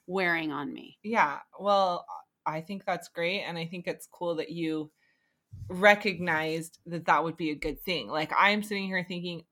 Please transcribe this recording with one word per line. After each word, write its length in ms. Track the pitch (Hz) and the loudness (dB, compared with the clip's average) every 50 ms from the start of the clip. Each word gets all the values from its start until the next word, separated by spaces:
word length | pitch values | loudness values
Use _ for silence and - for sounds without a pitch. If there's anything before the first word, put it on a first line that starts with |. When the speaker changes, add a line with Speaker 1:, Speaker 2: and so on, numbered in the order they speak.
| _ | _
Speaker 1:
wearing 440 | - 180 196 185 175 170 165 160 151 | -4 -2 0 2 2 0 0 -2 -4
on 220 | 143 143 143 135 - | -4 -6 -6 -8 -10
me. 260 | - - - - _ - | -12 -16 -18 -18 _ -6
Speaker 2:
Yeah. 360 | 214 240 - 160 147 143 - - _ - - | -2 2 4 4 2 2 -4 -10 _ -12 -4
Well, 460 | 190 202 202 196 190 185 175 - - - 90 80 - _ _ _ - | 0 2 4 4 4 2 0 -2 -6 -10 -14 -14 -16 _ _ _ -6
I 160 | 151 156 160 | -6 -6 -6
think 240 | 165 196 202 190 - | -6 -8 -10 -8 -4
that's 220 | 196 175 170 175 | -4 -4 -4 -6
great. 340 | - - 170 170 170 190 202 113 | -10 -6 -4 -2 -2 -2 -2 -4
And 140 | 156 170 | -6 -6
I 80 | 165 165 | -6 -6
think 220 | 165 185 180 - | -8 -8 -8 -6
it's 200 | 185 - - - | -8 -8 -8 -10
cool 280 | - - - 175 170 165 | -18 -12 -6 -4 -4 -2
that 140 | 156 151 - | -4 -4 -6
you 400 | 170 170 165 160 156 156 151 151 _ _ _ _ _ _ _ _ _ _ _ _ - - - | -4 -4 -2 -2 -2 -2 -4 -8 _ _ _ _ _ _ _ _ _ _ _ _ -16 -14 -12
recognized 1120 | - 185 180 196 208 208 208 208 208 185 165 180 175 160 156 160 160 160 165 160 - - - - | -8 2 8 10 10 10 8 4 -2 -2 -2 0 0 0 0 0 0 -2 -4 -6 -8 -12 -16 -12
that 200 | 170 170 165 165 | -8 -8 0 4
that 180 | 190 165 147 156 | 6 6 6 4
would 120 | 165 160 | 0 -4
be 120 | - 170 151 | -4 -4 -4
a 60 | 147 | -4
good 240 | 143 - 156 139 - | -4 -4 -6 -6 -6
thing. 260 | - 190 175 143 110 | -4 -4 -4 -4 -4
Like, 240 | 101 143 156 160 - - | -4 -2 -2 -2 0 4
I'm 260 | - 190 202 208 214 208 | 4 6 6 4 2 0
sitting 220 | 214 208 196 196 | -2 -4 -4 -4
here 200 | 190 190 180 175 | -2 -2 -4 -4
thinking, 380 | - 185 175 175 180 170 160 - _ | -4 -6 -8 -6 -8 -8 -10 -10 _